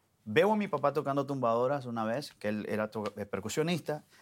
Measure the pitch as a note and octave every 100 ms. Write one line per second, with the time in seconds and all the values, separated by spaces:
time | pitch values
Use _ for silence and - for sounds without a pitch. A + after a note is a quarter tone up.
0 | _ _ - G#2+ F#3+ G#3+ G3+ C#3+ C#3+ C#3+
1 | C#3 C#3 C3+ C#3 A#2+ A#2 B2+ C#3+ B2 A#2
2 | A2 A#2+ - - G#2 G#2+ - G#2+ G#2+ A2
3 | G#2 G#2 G2+ G2 G#2 D#3 D#3 E3+ - D3+
4 | - -